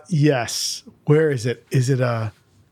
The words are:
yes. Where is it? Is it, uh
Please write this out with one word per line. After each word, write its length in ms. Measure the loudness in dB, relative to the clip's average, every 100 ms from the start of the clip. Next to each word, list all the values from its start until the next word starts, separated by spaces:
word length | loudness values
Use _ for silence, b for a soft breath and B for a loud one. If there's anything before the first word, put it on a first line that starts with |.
| -4
yes. 760 | 2 2 2 -2 -6 -8 -10 -14 -10
Where 280 | 2 2 2
is 140 | 0 -4
it? 200 | -6 _
Is 180 | -2 0
it, 100 | 0
uh 300 | 0 -2 -6 -10 _ _ _